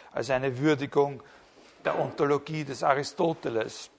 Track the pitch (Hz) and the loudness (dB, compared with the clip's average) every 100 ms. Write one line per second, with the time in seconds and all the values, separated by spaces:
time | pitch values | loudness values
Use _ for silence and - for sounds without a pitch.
0 | - - 120 127 135 123 151 143 139 147 | -10 -6 0 0 0 2 2 2 2 2
1 | 143 127 - - - - - - - 151 | 2 0 -16 -20 -20 -20 -20 -6 -2 0
2 | 139 - 147 143 143 156 143 127 156 135 | -2 0 2 2 -2 -8 -6 -2 2 2
3 | 135 - 170 156 139 113 113 - - | 0 -2 -2 -2 -4 -2 -4 -6 -16